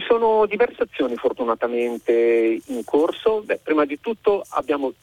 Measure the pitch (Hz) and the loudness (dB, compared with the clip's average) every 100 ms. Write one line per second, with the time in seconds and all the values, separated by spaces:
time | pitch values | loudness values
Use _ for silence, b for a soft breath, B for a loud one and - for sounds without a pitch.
0 | - 233 226 220 214 202 240 - 226 - | 0 2 4 2 2 2 0 0 -6 -4
1 | 254 233 127 110 120 113 120 120 120 117 | -4 -2 -2 -2 -2 -2 -2 -2 -2 -2
2 | - 117 117 117 113 113 - 123 107 147 | 0 2 4 4 2 0 -4 -8 -2 2
3 | 160 - 226 220 208 196 - 156 147 147 | 2 0 0 0 -2 -6 -2 0 0 -4
4 | - 220 - 202 - - - 143 131 - | -8 -2 0 0 -2 -4 -2 -2 -4 -8